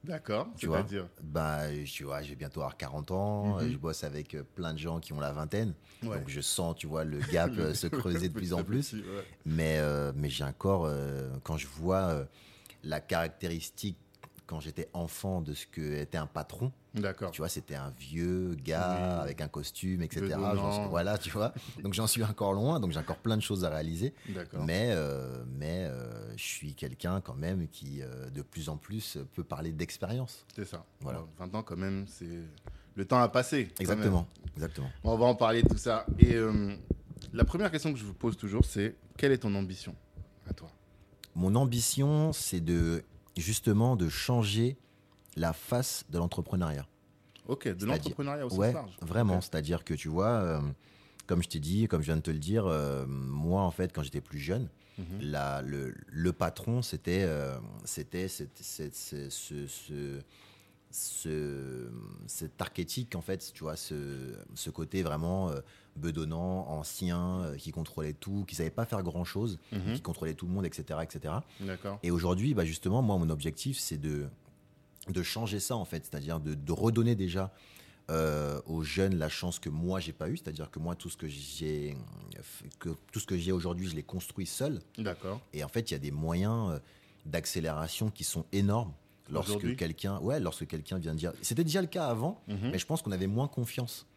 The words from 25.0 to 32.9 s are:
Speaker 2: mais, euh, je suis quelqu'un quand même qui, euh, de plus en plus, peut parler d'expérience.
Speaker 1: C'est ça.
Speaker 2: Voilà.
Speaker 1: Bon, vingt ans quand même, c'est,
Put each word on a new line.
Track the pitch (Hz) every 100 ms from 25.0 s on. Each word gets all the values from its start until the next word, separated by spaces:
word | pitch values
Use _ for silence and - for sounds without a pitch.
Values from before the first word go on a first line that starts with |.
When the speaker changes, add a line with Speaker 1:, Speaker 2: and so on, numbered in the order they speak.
| 73 69 64 64 62 65
Speaker 2:
mais, | 76 87 90
euh, | 64 60 55 53 57
je |
suis | - - 73
quelqu'un | 69 69 64 85 95
quand | - 65
même | 80 95 80
qui, | - 69 69
euh, | 65 64 65
de | 69
plus | 69 82 78
en | 76
plus, | - 107 - 76 67
peut | -
parler | 80 71 82
d'expérience. | 78 85 - 92 120 123 - -
Speaker 1:
C'est | - 98
ça. | 82 - _
Speaker 2:
Voilà. | 69 64
Speaker 1:
Bon, | 80 78 90
vingt |
ans | 107
quand | 110 85
même, | 95 98 98
c'est, | - 85 85 82 73 - - -